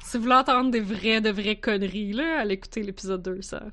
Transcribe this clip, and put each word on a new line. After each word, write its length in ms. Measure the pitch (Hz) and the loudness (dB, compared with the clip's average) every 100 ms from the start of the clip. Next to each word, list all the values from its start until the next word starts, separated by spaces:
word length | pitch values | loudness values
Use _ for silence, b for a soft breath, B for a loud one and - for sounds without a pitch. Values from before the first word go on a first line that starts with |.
Si 140 | - 240 | -6 -2
vous 60 | |
voulez 120 | 233 262 | 4 6
entendre 360 | 277 254 262 | 6 4 2
des 80 | 233 | 0
vraies, 420 | 202 220 220 220 | -2 -2 2 2
de 80 | 220 | 2
vraies 280 | 202 208 214 | 0 -2 -2
conneries, 540 | 233 202 196 196 202 | 0 0 0 -2 -4
là, 260 | 220 330 311 | -2 0 0
allez 160 | 208 190 | 0 -2
écouter 260 | - 226 | -4 -6
l'épisode 400 | 202 196 190 185 | -6 -6 -4 -4
deux 220 | 185 185 | -4 -8
cents. 160 | - - 214 | -8 -10 -10